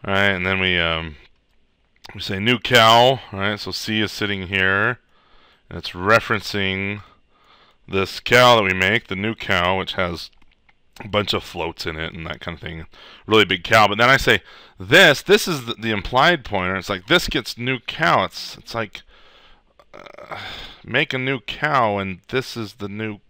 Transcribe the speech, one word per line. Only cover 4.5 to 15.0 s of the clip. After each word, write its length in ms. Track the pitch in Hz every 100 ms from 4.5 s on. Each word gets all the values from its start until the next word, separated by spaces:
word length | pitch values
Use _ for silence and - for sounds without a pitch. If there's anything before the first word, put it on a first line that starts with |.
| 98 95 98 113 123 _ _ _ _ _ _ _
and 100 | 85
it's 120 | -
referencing 1120 | 87 92 113 - 110 - 104 95 95 98 104 - _ _ _ _ _ _ _ -
this 320 | 95 95 -
cal 360 | - 120 123 117
that 80 |
we 80 | 95
make, 360 | 92 92 113 -
the 80 | 95
new 180 | 107
cal, 440 | 110 - 95 87 95
which 140 | 92
has 380 | - 90 85 - _ - _ _ _ _ -
a 80 | 107
bunch 240 | 104 101
of 100 | 101
floats 440 | - 85 82 85 87
in 100 | 80
it 160 | 80
and 140 | - 78
that 140 | 71
kind 160 | - 85
of 40 |
thing. 260 | 78 80 80 - - - -
Really 180 | 107
big 200 | 98 92
cal. 240 | - 110 104
But 100 | 101
then 100 | 120
I 80 | 135
say 260 | - 107 - - - _
this, 440 | 95 151